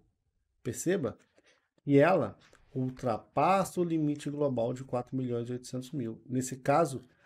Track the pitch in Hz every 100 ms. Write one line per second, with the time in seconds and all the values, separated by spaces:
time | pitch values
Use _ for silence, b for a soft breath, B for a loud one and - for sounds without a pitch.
0 | _ _ _ _ _ _ - - 160 190
1 | 120 - _ _ _ _ _ _ 139 139
2 | 156 185 107 - b b _ 135 127 127
3 | 127 107 - - 156 190 185 - 175 160
4 | 151 147 147 143 143 123 117 127 131 123
5 | - 131 127 120 120 123 127 127 127 151
6 | 113 113 - 127 127 135 - 147 160 127
7 | b b